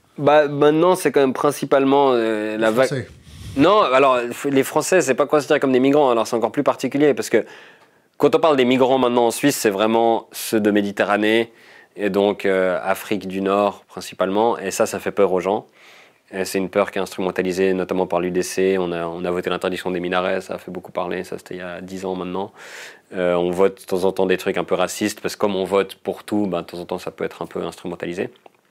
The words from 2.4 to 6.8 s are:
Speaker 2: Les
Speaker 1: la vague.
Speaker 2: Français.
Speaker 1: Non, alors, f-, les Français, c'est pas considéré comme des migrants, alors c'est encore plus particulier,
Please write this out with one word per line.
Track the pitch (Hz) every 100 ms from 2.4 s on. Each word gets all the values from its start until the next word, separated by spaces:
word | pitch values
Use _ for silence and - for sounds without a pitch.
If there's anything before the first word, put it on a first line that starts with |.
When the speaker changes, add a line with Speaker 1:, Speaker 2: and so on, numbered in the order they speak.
| 107
Speaker 2:
Les | 107
Speaker 1:
la | 110
vague. | 113 131
Speaker 2:
Français. | 135 101 - - - - 135
Speaker 1:
Non, | 165 214
alors, | 151 131 139 123
f-, | 120 120 143
les | 135
Français, | 127 156 - 185
c'est | 135
pas | 127 143
considéré | 151 - 143
comme | 139
des | 127
migrants, | 139 147 135
alors | 113 110
c'est | 117
encore | 110
plus | 143
particulier, | 135 127